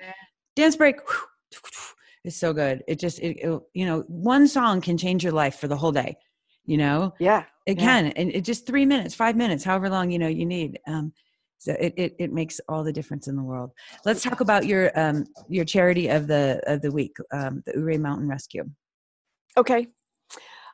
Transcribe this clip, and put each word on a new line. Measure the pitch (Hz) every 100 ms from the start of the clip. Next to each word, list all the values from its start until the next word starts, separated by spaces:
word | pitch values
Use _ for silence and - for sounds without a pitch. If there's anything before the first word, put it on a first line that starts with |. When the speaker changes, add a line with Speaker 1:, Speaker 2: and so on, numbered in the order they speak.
Speaker 1:
Yeah. | 185 190 190 _ _
Speaker 2:
"Dance | - 311 311
break." | 294 - - - - _ _ - - - - - _ _
It's | 175 -
so | 170
good. | 151 139 131 -
It | 160
just, | 175 -
it, | 165 -
it, | 165 160 -
you | 180 185
know, | 160 -
one | 170 208 269 285
song | 277 233 185
can | 175 170
change | 180 180
your | 170
life | 156 143 -
for | 147
the | 143
whole | 160
day, | 139 127 - _ _ _ _
you | - 151
know? | 143 151 190 -
Speaker 1:
Yeah, | 180 208 - _ -
Speaker 2:
It | 185
Speaker 1:
yeah. |
Speaker 2:
can. | 226 247 151
And | - 180
it | 190
just | 190 226 -
three | 277 277
minutes, | 277 170 -
five | 226 226
minutes, | 233 170
however | 190 190 190
long, | 190 180
you | 175
know, | 160
you | 160 170
need. | 180 151 - -
Um, | 156 156 - _ _ _ _
so | - -
it, | 170 185
it, | 180 -
it | 175
makes | 160 160 - -
all | 156
the | 156
difference | 151 143 143 139
in | 139
the |
world. | 131 127 120 - - -
Let's | 202 220
talk | 254 247
about | 214 208 190
your, | 190 180 156
um, | 156 147 - - -
your | 180
charity | 165 196 180 180 151
of | 151 147
the, | 147 139 - -
of | 147
the | 147
week, | 147 131 - -
um, | 139 135 135 -
the | -
Ouray | 156 156
Mountain | 147 143 143
Rescue. | 139 - - - 143 _ _ _ _ _ _ _ 254
Speaker 1:
Okay. | 247 240 240 _ _ _ _ - - - -